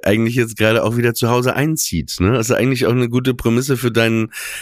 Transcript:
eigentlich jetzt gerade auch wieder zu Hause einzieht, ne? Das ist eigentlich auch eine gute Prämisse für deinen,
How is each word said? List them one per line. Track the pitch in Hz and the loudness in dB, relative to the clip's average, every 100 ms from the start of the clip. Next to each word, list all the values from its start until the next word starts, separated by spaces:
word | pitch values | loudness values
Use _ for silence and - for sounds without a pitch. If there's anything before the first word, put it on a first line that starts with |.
eigentlich | - 110 113 | 0 0 0
jetzt | 123 113 107 | 0 -2 0
gerade | 110 113 | 2 2
auch | 107 120 | 0 0
wieder | 120 | 0
zu | 117 117 | 0 0
Hause | 123 123 - | 2 0 0
einzieht, | 151 156 - 80 - - | -2 -2 -2 -4 -4 0
ne? | 92 | 2
Das | 123 113 | 2 0
ist | 120 | 0
eigentlich | 127 123 107 | 0 0 0
auch | |
eine | 123 120 | 0 0
gute | 127 127 | 0 0
Prämisse | 120 117 117 135 120 | 0 0 0 0 0
für | 120 | 0
deinen, | 113 113 113 110 - - - | 2 2 2 -2 -6 -12 -12